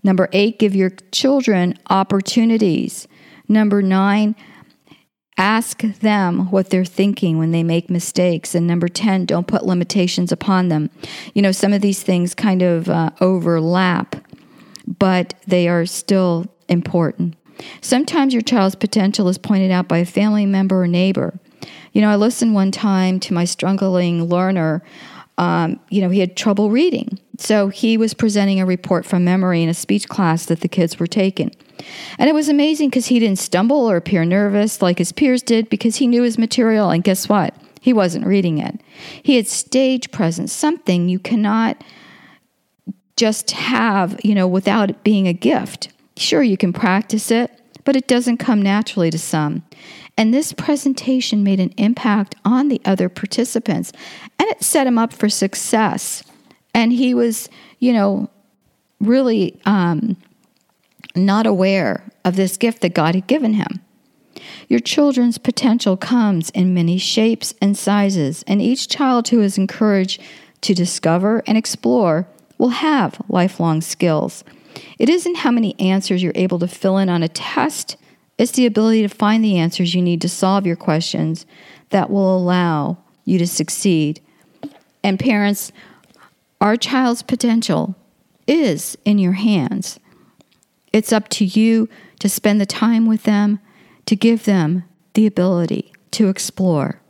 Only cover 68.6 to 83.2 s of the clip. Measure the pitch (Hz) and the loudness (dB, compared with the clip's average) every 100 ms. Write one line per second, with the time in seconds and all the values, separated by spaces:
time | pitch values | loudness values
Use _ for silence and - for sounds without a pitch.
68.6 | 233 262 - - 269 247 233 233 202 196 | 0 -2 -4 -2 0 0 2 2 2 0
69.6 | 190 - 214 196 190 - - - - _ | -4 0 0 2 -2 -6 -14 -20 -20 _
70.6 | - 185 175 - 165 175 196 226 - 220 | -2 0 0 -2 0 0 0 -2 0 -2
71.6 | - - 233 247 185 160 180 - _ _ | -2 -4 0 2 2 0 -4 -14 _ _
72.6 | 247 240 311 285 180 - - 185 185 - | -2 0 0 0 0 -4 -2 0 0 0
73.6 | 165 160 160 - 175 156 - - - - | -2 0 -4 -2 0 0 -4 -10 -20 -20
74.6 | _ - - - 240 349 339 339 277 240 | _ -20 -20 -2 2 2 0 -2 0 0
75.6 | 208 - 190 190 - 185 180 - 185 180 | -2 -2 0 0 0 -2 -2 -2 -2 -2
76.6 | 175 - 196 190 190 175 165 - - - | -4 -2 0 0 0 0 -2 -6 -6 -4
77.6 | 285 - - - _ _ _ - 240 - | -4 -4 -12 -16 _ _ _ -2 -2 2
78.6 | 240 214 220 220 208 - 208 226 220 180 | 2 2 2 2 0 0 0 2 2 2
79.6 | 165 - 175 180 175 170 180 - 190 196 | 0 -2 -2 0 0 0 -4 -2 0 0
80.6 | 190 165 - 156 165 175 160 165 - - | 0 -4 -2 -2 -2 -4 -4 -6 -10 -20
81.6 | - - _ 196 - 202 190 185 180 180 | -20 -20 _ -2 0 0 2 2 2 0
82.6 | 175 156 139 175 _ _ | 0 0 -2 -6 _ _